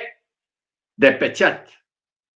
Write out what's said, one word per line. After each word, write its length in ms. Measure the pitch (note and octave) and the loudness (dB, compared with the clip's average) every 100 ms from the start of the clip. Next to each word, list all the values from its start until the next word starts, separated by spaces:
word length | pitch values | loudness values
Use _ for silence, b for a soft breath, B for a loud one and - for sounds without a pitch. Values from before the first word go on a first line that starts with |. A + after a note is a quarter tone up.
| - - _ _ _ _ _ _ _ - | -4 -18 _ _ _ _ _ _ _ 2
de 160 | - | 2
Pechat, 540 | - C3+ - F3+ - - _ _ _ _ _ _ | 2 -4 0 -2 -2 -12 _ _ _ _ _ _